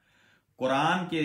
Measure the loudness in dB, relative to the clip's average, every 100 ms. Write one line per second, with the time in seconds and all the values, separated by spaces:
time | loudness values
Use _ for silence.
0 | _ _ _ _ _ -6 0 2 2 0
1 | -2 -2